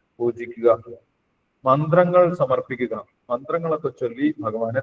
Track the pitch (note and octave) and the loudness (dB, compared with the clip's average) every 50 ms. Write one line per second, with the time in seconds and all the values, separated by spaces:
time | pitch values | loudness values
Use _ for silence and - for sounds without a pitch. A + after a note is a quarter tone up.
0 | _ _ _ - A#2+ A#2+ A#2 A#2 A#2+ A#2+ A#2 A2+ A2+ A#2 A2+ A2+ - A#2+ A#2 A2+ | _ _ _ -4 -4 -2 -2 -4 -8 -12 -6 2 4 4 4 2 0 -10 -20 -20
1 | _ _ _ _ _ _ _ _ _ _ _ _ - C3 C3 C#3+ D#3 D#3+ D#3+ F3+ | _ _ _ _ _ _ _ _ _ _ _ _ 0 2 2 2 2 2 4 4
2 | F3+ F3 F3 F3+ F3+ E3+ F3 - D3+ B2+ C3 B2+ - - C3 A#2 B2 A2+ A2+ G#2+ | 4 4 6 4 4 4 2 0 0 0 0 -2 -2 -4 -6 -4 -4 -4 -4 -6
3 | - _ _ _ _ - B2 B2 C#3 D3 D#3 E3+ E3 E3 D#3 D3+ D#3+ C#3 C3 - | -10 _ _ _ _ -6 -6 -6 -4 -4 -6 -4 -4 -2 -4 -4 -4 -6 -6 -6
4 | C3 A#2+ A#2 B2 C#3+ D3+ D#3 - D3 A2 G#2+ A2 A#2 A2+ A2+ C3 | -6 -6 -4 -2 -2 -2 -2 -2 -6 -6 -4 -4 -4 -4 -4 -4